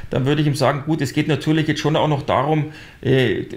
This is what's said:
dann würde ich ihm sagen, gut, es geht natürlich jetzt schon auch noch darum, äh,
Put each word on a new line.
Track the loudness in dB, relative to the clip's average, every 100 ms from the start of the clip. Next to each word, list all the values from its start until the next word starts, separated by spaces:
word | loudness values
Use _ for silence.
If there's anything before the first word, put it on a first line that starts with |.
| -4
dann | -2 0
würde | 2
ich | 0
ihm |
sagen, | 2 0 0 -2
gut, | -2
es | -2
geht | -2 0
natürlich | 0 0 0 0
jetzt | 0
schon | 0 2
auch | 2
noch | 0
darum, | 0 0 2 0 -2 -8 -20 -6
äh, | 0 2 2 0 -6